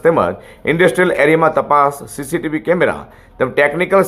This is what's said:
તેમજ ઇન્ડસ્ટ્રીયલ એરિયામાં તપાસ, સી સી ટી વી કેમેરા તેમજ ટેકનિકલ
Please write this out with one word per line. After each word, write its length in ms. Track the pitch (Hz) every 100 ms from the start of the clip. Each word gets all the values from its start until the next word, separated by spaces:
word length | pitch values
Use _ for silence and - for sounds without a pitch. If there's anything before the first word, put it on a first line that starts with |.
તેમજ 180 | 160 151 90 95 - - -
ઇન્ડસ્ટ્રીયલ 400 | 160 180 - 180
એરિયામાં 440 | - 147 160 156 139
તપાસ, 460 | 113 147 139 143 - -
સી 80 |
સી 160 | 131 165
ટી 120 | 156 151
વી 60 | 151
કેમેરા 380 | 180 127 73 71 - - -
તેમજ 160 | 131
ટેકનિકલ 500 | 110 143 156 180 196